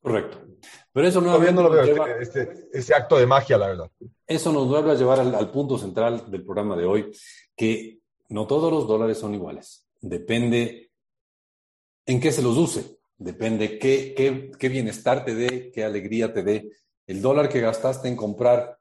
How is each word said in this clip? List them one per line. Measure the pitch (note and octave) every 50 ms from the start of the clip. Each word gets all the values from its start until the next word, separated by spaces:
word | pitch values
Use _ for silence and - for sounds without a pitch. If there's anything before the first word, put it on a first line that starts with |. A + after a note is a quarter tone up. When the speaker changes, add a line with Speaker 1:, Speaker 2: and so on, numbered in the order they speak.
Speaker 1:
Correcto. | _ B2+ A2+ G#2 F#2 - - - - - - _ - - - - _ _
Pero | _ C3 D#3 F3+
eso | F3+ F#3
Speaker 2:
Todavía | F3 F3 F3 D#3 E3+ F3+
Speaker 1:
nuevamente | F3+ F3+
Speaker 2:
no |
lo | F3 E3
veo, | D#3+ D3+
Speaker 1:
nos | C3 C#3+ D3+ D#3 D3+ C3
lleva | A#2 A#2
Speaker 2:
este, | B2 A#2 - -
este, | - - - - - - - C3+
ese | A#2+ - D3+
acto | D3 - - E3
de | C#3 B2
magia, | B2 C3+ C#3 - - B2+ G#2+
la | G2 G2
verdad. | F#2+ F2 E2 - _ _ - - _ _ _
Speaker 1:
Eso | - D#3 D#3 - F3
nos | D#3 C#3+ C3+ B2
vuelve | C#3 D3+ D3+ D#3+
a | D3
llevar | B2+ C3 B2+ C3+ C3+
al, | B2+ B2 A2+
al | G#2 G#2+ -
punto | - C3+ C#3+ C3 C3 A2
central | G#2 F#2+ F2+ A2 A2+ A#2+ A#2+ A#2 A2+ A2
del | G2 F2+ F2+
programa | G2 F#2+ G#2 G#2 G#2 F#2+
de | E2+ F2
hoy, | F#2 G2+ G#2+ G#2 G#2+ - - - - - - _ _ _
que | - A2 A3 A3+ A3 A3 A3 - _ _ _ _ _ _ _
no | G#2+ G#2 A2
todos | - C#3 D3+ D#3+ E3
los | D#3+ D3+ G#2
dólares | G#2+ G#2+ A2 A2+ A2+ A2 -
son | A2+ G#2 G#2
iguales. | G2+ F2 D#2+ - - - - - _ _ _ _ _
Depende | - F2+ F2+ F2 - - A2+ A#2+ B2 A#2+ A#2 A#2+ A#2+ A2+ - - - _ _ _ _ _ _ _ _ _ _ _ _ _ _ _ _ _ _ _ _ _ _ _ _
en | - B2+ A#2+
qué | C#3 D#3+
se | C#3 -
los | B2+ B2 A#2
use. | C#3+ E3+ E3+ - A2 - - - _ _ _ _
Depende | _ F#2+ F#2 - - A2+ A2+ A2 G#2 G#2+ G#2 - -
qué, | - C3+ C3+ C3+ - - -
qué, | - C3 C3+ C3 C3 - - - _
qué | C3 C3
bienestar | C3 C3 A#2 A2 G#2 - - B2 B2+ C3+ -
te | C3 A2+
dé, | A2 A#2+ B2 B2+ B2+ B2+ -
qué | _ A2+ A2
alegría | G#2+ G#2 G#2 F#2 - G#2+ A2+ A2+ G#2+
te | - G#2
dé. | F2 G2+ G#2+ G#2+ G2 G#2+ - _ _ _ _ _ _
El | - F#2 F#2+
dólar | G2+ C3 C3+ D3 D3 C3
que | - B2+
gastaste | A#2 A2+ A2 - - C3 C3 - - B2+
en | B2
comprar | A2 G#2+ G#2 G2+ - A#2+ A#2+ B2 A#2+ - - - _